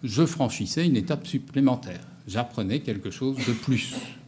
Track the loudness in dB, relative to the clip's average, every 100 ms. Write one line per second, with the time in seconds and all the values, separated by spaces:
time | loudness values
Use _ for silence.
0 | -2 2 2 4 0 0 -2 2 4 4
1 | 2 -2 -2 -4 -2 4 4 4 -2 -12
2 | -12 -18 -4 -2 -2 -2 0 0 -2 -4
3 | -6 -4 -2 0 0 0 2 0 0 -8
4 | -10 -16